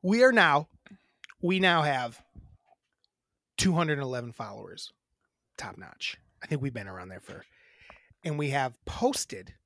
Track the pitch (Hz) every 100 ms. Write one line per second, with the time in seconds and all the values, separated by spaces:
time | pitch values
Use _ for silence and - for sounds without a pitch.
0 | 185 226 254 233 170 143 151 _ - 196
1 | _ _ - - 175 185 185 170 147 131
2 | 123 - _ - - _ _ _ _ _
3 | _ _ _ _ _ - 190 170 160 143
4 | 135 123 120 - 107 107 98 87 - _
5 | _ _ _ _ _ - 101 - 92 -
6 | - - _ _ - 151 135 117 98 92
7 | 92 98 - 92 - _ _ _ - -
8 | _ _ 165 147 147 139 131 120 - -
9 | 240 - - 98 92 -